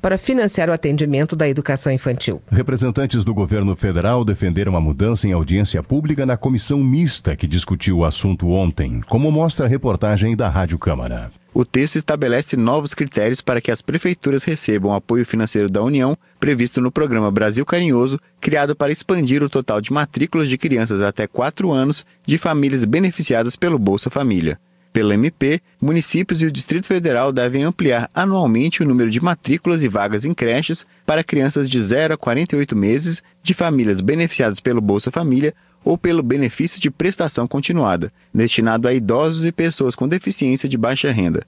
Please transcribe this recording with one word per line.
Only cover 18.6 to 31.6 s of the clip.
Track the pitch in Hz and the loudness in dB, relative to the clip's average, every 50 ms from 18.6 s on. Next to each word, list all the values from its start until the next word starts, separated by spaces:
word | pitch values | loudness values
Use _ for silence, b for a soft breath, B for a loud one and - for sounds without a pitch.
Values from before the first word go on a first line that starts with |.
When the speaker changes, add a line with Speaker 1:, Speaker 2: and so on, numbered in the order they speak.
| 143 143 147 | 2 0 0
Speaker 3:
para | - 147 143 | -2 0 -2
expandir | 151 - - - 190 180 151 123 131 143 147 | -2 -4 -2 -2 0 0 2 2 2 2 0
o | 139 | 0
total | - 139 127 - 110 107 | 0 -2 -2 0 -2 -2
de | 104 - 139 | -2 -2 -2
matrículas | 147 147 147 - 123 143 160 - 170 156 139 | -2 -2 -2 -2 -4 -4 -2 0 -2 0 0
de | 127 131 | -2 -2
crianças | - 131 131 117 113 113 110 98 | 0 0 0 0 0 0 0 0
até | 101 101 98 - 107 104 | 0 0 0 -2 -6 -4
quatro | _ - 120 143 - - 196 185 | _ -2 -4 -4 -2 -2 -2 0
anos | 151 131 131 139 147 - - b b b b | 0 2 0 0 -2 -4 -8 b b b b
de | - 147 165 | -2 -2 0
famílias | - 175 156 147 143 139 135 131 117 | 0 0 0 2 0 2 2 0 0
beneficiadas | 104 120 165 196 185 170 - 165 - 127 113 113 120 - | 0 2 2 0 0 0 -2 -2 0 0 0 0 -2 -2
pelo | - - 175 165 139 | -2 -2 0 0 2
Bolsa | 104 95 98 104 - - | 2 2 0 0 -2 -4
Família. | - 143 143 131 107 90 82 78 73 - b b b b b b | -4 -2 0 0 0 0 0 -2 -4 -4 b b b b b b
Pela | _ 113 110 104 101 | _ 0 2 2 2
M | 104 120 156 | 2 2 0
P, | 165 _ 139 135 151 170 b b b b | 0 _ 0 0 0 -2 b b b b
municípios | - 139 156 170 156 - - 160 190 - 190 160 | -2 0 0 0 0 0 -2 -2 -2 -2 -2 -2
e | 160 160 | 0 -2
o | |
Distrito | 147 131 - - 156 170 190 - | -2 -4 -4 -2 -2 -4 0 0
Federal | 196 180 170 165 131 117 127 139 | -2 0 2 2 2 2 2 0
devem | 135 127 123 123 127 139 143 | 0 0 0 0 0 0 0
ampliar | 160 180 - 180 143 123 117 117 - _ | 0 0 0 0 2 2 2 0 -2 _
anualmente | - 180 196 190 190 175 127 110 113 135 165 - - | -2 0 0 2 2 2 2 2 2 2 0 0 0
o | 170 147 | 0 2
número | 127 123 120 113 | 4 4 2 2
de | 107 120 | 2 0
matrículas | 165 180 170 - _ - 139 165 _ 180 175 165 147 | 0 0 -2 -2 _ -2 -2 0 _ 0 0 2 0
e | 123 | 0
vagas | 98 104 101 104 107 104 113 | 0 0 0 0 -2 -2 -2
em | 147 175 | -2 -2
creches | - - 117 117 131 156 - 165 - - b b b b | 0 0 0 0 0 0 -2 -6 -6 -8 b b b b
para | - 151 156 160 | 0 0 0 0
crianças | - - 147 135 139 147 147 | 0 0 0 0 2 0 0